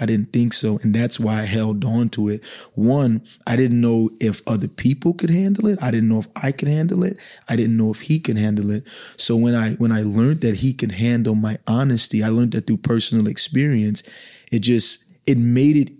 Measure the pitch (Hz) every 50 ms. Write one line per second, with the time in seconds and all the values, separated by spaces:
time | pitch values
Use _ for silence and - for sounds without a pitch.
0 | 117 107 110 107 104 - - 120 120 117 110 - - 110 107 104 - 110 104 113
1 | 117 120 - - 117 110 110 107 107 101 98 113 110 110 107 104 98 123 113 117
2 | 120 113 - - 104 104 104 107 - - - - - - - - 104 117 131 147
3 | 139 123 113 110 - - - - - - 123 127 131 127 120 120 120 120 117 113
4 | 113 110 - - - 110 101 - - - 113 107 95 - - - - 127 139 143
5 | - 170 175 175 202 170 165 175 190 196 202 196 220 214 202 185 - 123 120 117
6 | 110 110 113 110 107 - - - - 135 139 - - 143 147 156 160 165 190 185
7 | 175 190 190 - - - - - - - 117 113 117 113 113 113 110 110 107 -
8 | - - 151 156 160 - 113 107 104 107 107 104 101 101 104 104 - - - -
9 | - - - - - - 117 113 117 120 120 117 113 110 110 - 117 113 113 110
10 | 107 107 101 110 117 135 156 160 - 117 107 95 - 135 127 - - 110 95 92
11 | 113 120 120 117 113 110 110 107 107 107 107 - _ - 110 120 135 139 123 110
12 | - - - 110 107 110 110 117 123 117 110 113 - - 110 98 - - 120 113
13 | 110 - 110 113 107 98 - - - - - 127 139 151 139 113 107 104 104 -
14 | - - - - - - - - - - - 117 98 110 120 117 - - - -
15 | _ - - _ _ - 139 123 117 120 120 127 135 147 151 147 139 - -